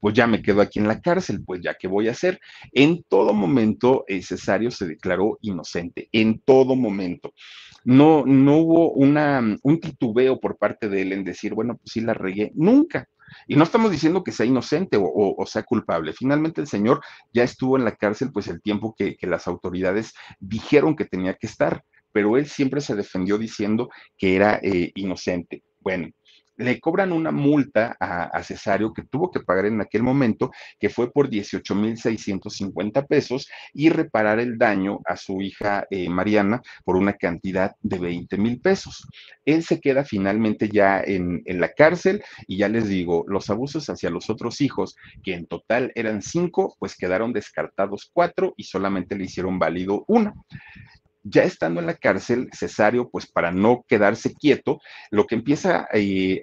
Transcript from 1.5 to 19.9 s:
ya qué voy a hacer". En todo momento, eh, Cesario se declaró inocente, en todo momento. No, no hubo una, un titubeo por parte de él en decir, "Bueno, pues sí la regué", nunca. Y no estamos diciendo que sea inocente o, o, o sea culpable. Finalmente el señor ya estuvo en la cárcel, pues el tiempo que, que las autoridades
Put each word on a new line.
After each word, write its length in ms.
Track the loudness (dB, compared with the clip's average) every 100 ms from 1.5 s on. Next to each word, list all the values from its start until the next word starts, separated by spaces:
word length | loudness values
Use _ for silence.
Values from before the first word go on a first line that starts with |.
| -8
ya 140 | -8 -6
qué 120 | -4
voy 220 | -2 -2
a 20 |
hacer". 300 | -2 -2 -4 -8 -20 -4
En 320 | 4 4 4 0
todo 240 | 2 2
momento, 720 | 2 2 2 2 2 2 2 0
eh, 120 | -8
Cesario 500 | -6 -6 -2 0 -2
se 140 | -4 -8
declaró 520 | -6 -2 0 0 -2
inocente, 720 | -6 -8 -8 -8 -8 -10 -4
en 280 | 2 2 2
todo 360 | 4 6 6 2
momento. 560 | 0 -2 -4 -8 -12 -18 -20 -20 -20 -6 4
No, 400 | 6 8 6 6
no 320 | 6 6 6
hubo 340 | 6 4 4
una, 500 | 4 4 4 2 2 0 0
un 180 | 2 2
titubeo 580 | 0 -4 -2 2 2 2
por 160 | -4 -2
parte 320 | -2 -2 -4
de 140 | -2
él 100 | -2
en 100 | -4
decir, 300 | -6 -8 -6
"Bueno, 240 | -4 -4 -6
pues 160 | -8
sí 80 | -6
la 120 | -4
regué", 380 | -2 -4 -4 -4 0
nunca. 520 | 4 4 4 -2 -10 _ -20 -16 0
Y 80 | 2
no 80 |
estamos 260 | 4 4 2
diciendo 320 | 2 2 0
que 120 | -2
sea 120 | -2 2
inocente 520 | 0 0 -2 0 0
o, 80 | 0
o, 360 | 2 2 0
o 40 | -4
sea 180 | -6
culpable. 480 | -2 -2 0 -2 -4
Finalmente 480 | -4 -2 0 0 -4
el 80 | -6
señor 320 | 0 2 2 -2 -20 _
ya 120 | 0
estuvo 340 | 0 0 0 2
en 80 | 0
la 100 | 0
cárcel, 380 | -2 0 -4
pues 160 | -4 -8
el 120 | -6
tiempo 320 | -4 -4 -4 -4
que, 180 | -6 -4
que 120 | -4
las 200 | -4 -4
autoridades 680 | -8 -6 -4 -2